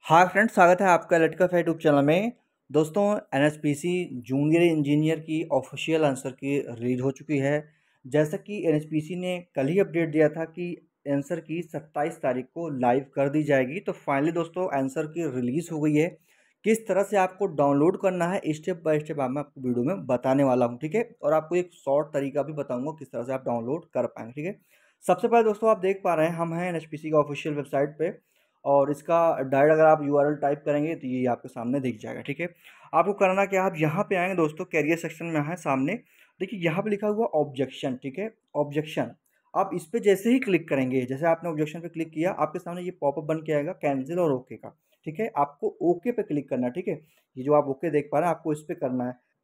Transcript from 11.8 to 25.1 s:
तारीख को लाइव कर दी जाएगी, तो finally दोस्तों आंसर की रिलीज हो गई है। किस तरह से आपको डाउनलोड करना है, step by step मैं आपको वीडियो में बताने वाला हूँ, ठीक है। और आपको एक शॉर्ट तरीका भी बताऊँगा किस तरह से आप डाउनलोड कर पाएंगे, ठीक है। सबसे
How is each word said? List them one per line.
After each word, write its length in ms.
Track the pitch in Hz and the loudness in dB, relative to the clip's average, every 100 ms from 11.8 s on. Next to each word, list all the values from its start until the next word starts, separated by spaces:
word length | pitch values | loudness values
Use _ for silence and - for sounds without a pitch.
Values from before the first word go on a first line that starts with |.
| 156 151 156 165 | -10 -4 -4 -2
तारीख 240 | 139 123 127 | -4 -2 -6
को 240 | - 170 | -10 -8
लाइव 360 | 135 - 147 135 - | 0 2 2 0 -2
कर 140 | 139 | 0
दी 140 | 147 | 0
जाएगी, 360 | 147 135 127 170 | 2 2 2 -4
तो 120 | 202 | -8
finally 420 | 175 - 139 151 | -8 -2 0 0
दोस्तों 440 | 170 170 180 185 139 | -2 -4 -4 -2 -2
आंसर 300 | 135 135 156 | -2 -4 -6
की 280 | 160 160 127 | -4 -4 -2
रिलीज 340 | 123 139 165 | -2 -4 -4
हो 100 | 160 | -2
गई 120 | 156 | 0
है। 240 | 151 165 - _ _ _ _ | 2 0 -4 _ _ _ _
किस 240 | 202 220 220 | 0 0 2
तरह 160 | 185 | 0
से 140 | 196 202 | 2 2
आपको 280 | 185 - 196 | 0 0 -4
डाउनलोड 560 | 147 143 143 156 196 | 2 2 4 4 2
करना 260 | 190 180 170 | 0 0 0
है, 140 | 190 | -2
step 360 | - 151 170 180 165 | -2 -4 -4 -4 0
by 120 | 151 | 0
step 180 | 151 147 | 0 -4
मैं 220 | 131 135 | -4 -4
आपको 220 | 143 - | -8 -8
वीडियो 240 | 127 120 123 | -4 0 0
में 200 | 190 135 | -2 -2
बताने 380 | 123 131 135 | 0 2 4
वाला 220 | 139 127 120 | 4 4 2
हूँ, 120 | 123 | -2
ठीक 180 | 156 202 | -4 -4
है। 200 | 226 - | -4 -4
और 120 | 147 | 0
आपको 220 | 156 156 175 | 0 2 -2
एक 140 | 180 | -2
शॉर्ट 340 | _ - 139 156 | _ 0 0 0
तरीका 360 | 151 139 139 | -2 -2 -4
भी 100 | 135 | -4
बताऊँगा 380 | 151 139 123 139 | -6 -6 -4 -6
किस 200 | 156 202 | -10 -12
तरह 120 | 120 | -10
से 100 | 120 | -6
आप 100 | 131 127 | -6 -4
डाउनलोड 400 | 120 113 156 - | -4 -4 -6 -6
कर 200 | 131 120 | -4 -4
पाएंगे, 280 | - 113 | -6 -14
ठीक 120 | 127 156 | -10 -10
है। 140 | 208 _ _ _ _ | -10 _ _ _ _
सबसे 200 | - | 0